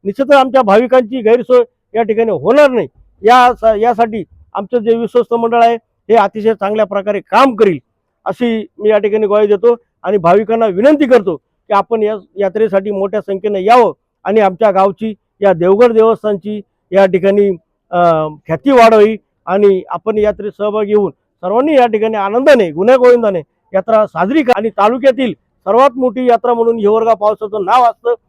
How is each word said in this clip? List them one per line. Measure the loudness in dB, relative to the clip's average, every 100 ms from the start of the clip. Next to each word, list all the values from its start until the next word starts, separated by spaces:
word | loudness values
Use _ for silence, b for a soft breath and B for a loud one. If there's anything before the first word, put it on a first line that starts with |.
निश्चितच | -10 -6 2
आमच्या | 2 2 0
भाविकांची | 2 2 2 0 0 -4
गैरसोय | 0 0 2 0 0 _ _ -6
या |
ठिकाणी | -2 -2 -2
होणार | -2 0 2 2
नाही, | 0 -6 _ _ _
या | 2 4 4 2
सा-, | -2 0
यासाठी | -2 0 -2 -4 -12 _ _
आमचं | -12 -6 -4
जे | -2 -2
विश्वस्त | 0 -2 -2
मंडळ | -4 -2 2
आहे | 2 0 _ _ 0
हे | 0
अतिशय | 0 -2 -4
चांगल्या | -2 -4 -2 -2
प्रकारे | -4 -4 -6
काम | -2 0 0 2
करील, | 0 0 _ _ _ _ -12
अशी | -6 -4 -4 -8 _
मी | -2
या | 0
ठिकाणी | 0 -2 0
ग्वाही | 0 0
देतो | 2 0 -2 _ _
आणि | -4 -2
भाविकांना | 2 0 0 -2 -2
विनंती | 0 2 2 2
करतो | 2 0 -8
की | _ _ _
आपण | -4 -2 -2
या | -2 -4 _ -6
यात्रेसाठी | -6 -2 -2 -2 -4
मोठ्या | -6 -4 -6
संख्येने | -6 -6 -4 -4
यावं | 2 4 2 -2 _ _
आणि | -2 0
आमच्या | 0 0 0
गावची, | 2 0 -2 -10 -12 _ _
या | -2
देवगड | 0 2 4 4
देवस्थानची | 4 2 0 -4 -6 -6 -12 -14 _ _
या | 0 0
ठिकाणी, | 0 0 0 0 -2 _ _ _
अ, | 0 0 0 -4
ख्याती | -10 -8 -4 0
वाढावी | 4 4 4 2 0 _ _ -6
आणि | 0 2 0 -4
आपण | -10 -6 -2
यात्रेत | -2 -4 -12 -6
सहभागी | -6 -4 -2
होऊन | 0 -2
सर्वांनी | -6 _ _ -4 -2 0
या | 2 2
ठिकाणी | 0 -4 -4
आनंदाने, | -4 0 2 2 2
गुण्यागोविंदाने | -2 0 4 4 4 0 -4 -10 _ _
यात्रा | -6 0 0 0
साजरी | -4 -2 0
करा. | 0 0
आणि | -2
तालुक्यातील | 0 0 2 0 0 -4 -6 _ _ -2
सर्वात | 2 2 0
मोठी | -4 -2 0
यात्रा | 0 0
म्हणून | 0 0 0
हिवरगाव | 0 0 0 0
पावसाचं | -2 -4 -6 -8 0
नाव | 2
असतं. | 2 0 -6 -6